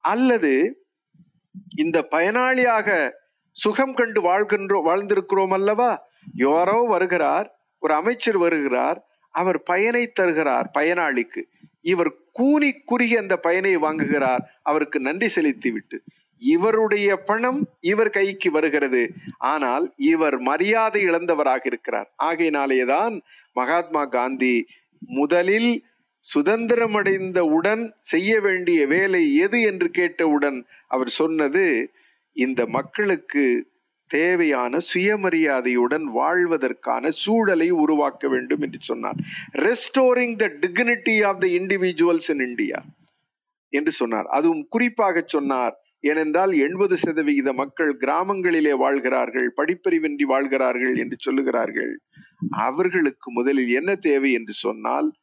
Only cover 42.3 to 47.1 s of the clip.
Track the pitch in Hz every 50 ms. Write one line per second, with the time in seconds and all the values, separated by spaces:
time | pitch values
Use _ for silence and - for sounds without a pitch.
42.3 | 156 143 127 123 120 113 107 92 - - - - - _ _ _ _ _ _ _
43.3 | _ _ _ _ _ _ _ _ - 139 151 160 156 - 127 117 113 107 - -
44.3 | - 139 151 165 165 156 147 _ - 226 247 240 226 - 214 190 165 170 165 165
45.3 | - 151 143 139 135 127 123 120 - _ _ _ _ _ - 143 151 160 160 151
46.3 | 151 175 190 196 185 151 139 147 175 185 202 196 180 170 - 165